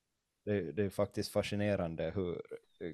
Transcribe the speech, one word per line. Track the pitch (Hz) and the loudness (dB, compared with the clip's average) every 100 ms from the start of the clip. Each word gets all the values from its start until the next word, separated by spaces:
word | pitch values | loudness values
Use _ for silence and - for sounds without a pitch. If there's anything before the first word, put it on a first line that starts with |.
| _ _ _ _ - | _ _ _ _ 0
det, | 104 82 | 0 0
det | 78 | 0
är | 98 | 0
faktiskt | - 101 - - | 2 0 0 0
fascinerande | 104 - 101 104 98 85 80 82 90 | 0 2 2 2 2 0 -2 -2 0
hur, | 90 82 - - _ - | -2 -2 -6 -12 _ -10
eh, | 87 | -10